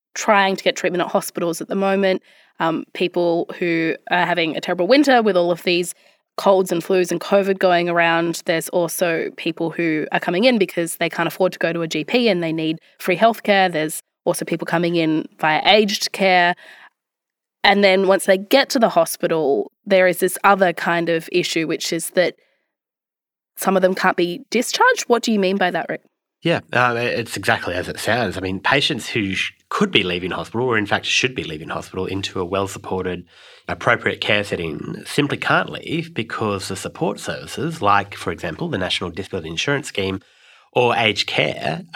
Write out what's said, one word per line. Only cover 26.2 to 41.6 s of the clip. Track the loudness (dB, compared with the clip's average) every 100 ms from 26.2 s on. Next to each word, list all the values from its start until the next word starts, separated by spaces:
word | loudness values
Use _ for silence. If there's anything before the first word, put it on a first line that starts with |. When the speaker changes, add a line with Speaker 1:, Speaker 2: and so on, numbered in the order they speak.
| _ _
Speaker 2:
Yeah, | -2 -2 -2
um, | 0 2 2
it's | -2 -4 -6 -4
exactly | 0 0 0
as | -6 -6
it | -6
sounds. | -2 0 0 -4
I |
mean, | -6 -4
patients | 0 0 0 -4 -4
who | -4 -2
sh-, | -4 -6 _ -6
could | -2 -2
be | -2
leaving | -4 -4 -6
hospital, | -8 -6 -4 -2
or | -2
in | 0
fact | -4
should | -2 -2 -2
be | -4
leaving | -8 -10 -10
hospital, | -10 -8 -8 -6
into | -6 -8 -8
a | -4
well-supported, | -2 -4 -6 -8 -6 -4 -8 -12 _ -20 -18 -10
appropriate | -4 0 0 0 -4
care | -2 -2
setting | -2 -4 -6 -8 -10 -12
simply | -6 -4 -2 -2
can't | 0 -2 -2
leave | -10 -8 -8 -6
because | -8 -8 -4 -4 -4 -6
the | -8
support | -10 -6 -6 -4
services, | -8 -10 -10 -8 -6 0
like, | 4 4 2
for | -8 -6
example, | -6 -8 -6 -6
the | -4
National | -2 -4 -6
Disability | -8 -8 -8 -6
Insurance | -6 -2 -2 -4
Scheme | -4 -4 -4 _ _ _ _ _
or | 2 2 4
aged | 2 0 -2
care, | 0 -2 -2